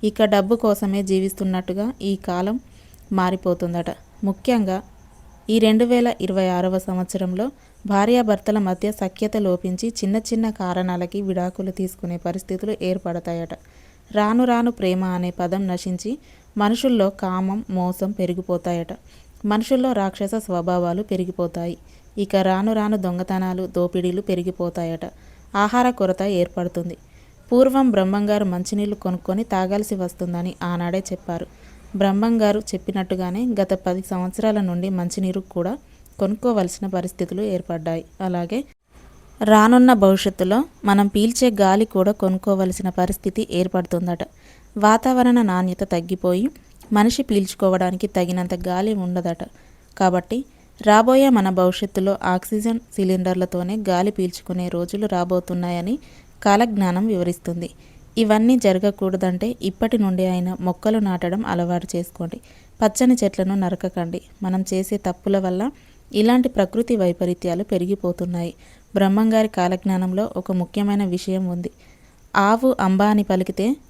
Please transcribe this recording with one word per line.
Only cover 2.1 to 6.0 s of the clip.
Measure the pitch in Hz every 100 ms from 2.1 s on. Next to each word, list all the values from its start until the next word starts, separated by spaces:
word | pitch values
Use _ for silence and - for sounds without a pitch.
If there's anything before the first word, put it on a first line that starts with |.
| 196
కాలం | - 180 185 233 - - - - -
మారిపోతుందట. | 190 185 185 185 175 175 175 165 - - -
ముఖ్యంగా | 196 190 - 247 196 185 - - - - - - -
ఈ | 220
రెండు | 220 220 240
వేల | 247